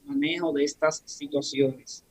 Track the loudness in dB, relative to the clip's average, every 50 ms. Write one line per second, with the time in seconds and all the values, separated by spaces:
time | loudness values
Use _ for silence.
0 | _ -2 0 0 2 2 0 0 0 0 2 2 2 2 2 _ 2 2 2 -2
1 | _ -14 -12 -12 -10 -2 -2 -2 -2 -2 2 2 2 2 2 -4 -14 -18 -18 -18
2 | _ _